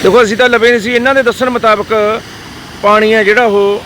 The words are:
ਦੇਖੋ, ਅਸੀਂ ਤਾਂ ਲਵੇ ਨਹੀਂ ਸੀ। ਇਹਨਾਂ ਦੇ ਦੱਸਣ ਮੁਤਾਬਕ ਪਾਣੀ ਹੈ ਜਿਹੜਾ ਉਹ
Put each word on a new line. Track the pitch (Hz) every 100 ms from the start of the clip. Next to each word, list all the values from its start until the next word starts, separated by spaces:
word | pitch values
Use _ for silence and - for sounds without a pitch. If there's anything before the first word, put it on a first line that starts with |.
ਦੇਖੋ, | 196 214
ਅਸੀਂ | 226 214
ਤਾਂ | 247
ਲਵੇ | 240 233
ਨਹੀਂ | 240
ਸੀ। | 208
ਇਹਨਾਂ | 240 247 269
ਦੇ |
ਦੱਸਣ | 240 - 254
ਮੁਤਾਬਕ | 240 226 208 202 220 208 220 - - - - - -
ਪਾਣੀ | 202 214 214
ਹੈ | 220
ਜਿਹੜਾ | 202 214 240
ਉਹ | 202 202 202